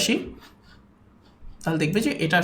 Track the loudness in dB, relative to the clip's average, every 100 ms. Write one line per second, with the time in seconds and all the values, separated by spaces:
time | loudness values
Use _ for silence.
0 | 2 0 -2 -12 -20 -20 -20 -20 -20 -20
1 | -20 -20 -20 -20 -18 -8 -4 0 0 2
2 | 0 0 2 2